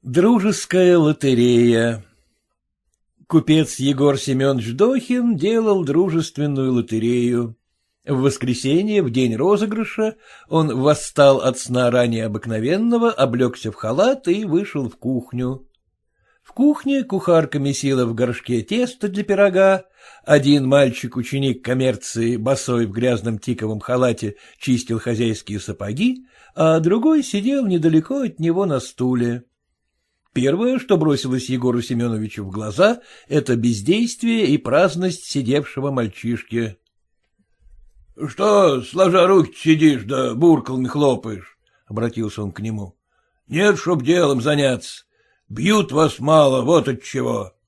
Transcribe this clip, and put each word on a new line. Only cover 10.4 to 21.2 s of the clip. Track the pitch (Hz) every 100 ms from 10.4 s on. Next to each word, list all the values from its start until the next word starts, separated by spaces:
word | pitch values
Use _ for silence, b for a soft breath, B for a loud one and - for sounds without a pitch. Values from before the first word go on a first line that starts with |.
| b
он | 160 156 131
восстал | 139 147 - - 139 135
от | 131 123
сна | - 123 123
ранее | 123 120 113
обыкновенного, | 110 110 113 110 117 185 233 233 233
облёкся | 220 131 123 123 - 110
в |
халат | - 110 131 226 269 175
и | 196 214
вышел | 165 202 147 123
в | -
кухню. | 120 131 123 120 127 135 - _ _ _ _ _ _ _
В | _
кухне | - 285 294 269 277
кухарка | 254 196 - 165 160 147
месила | 139 135 139 131 120
в |
горшке | 113 123 117 - 120
тесто | - 220 247 - 208
для | 190
пирога, | 202 196 202 185 190 190 - b b b
один | - 147 139 147 131
мальчик-ученик | 139 135 117 120 127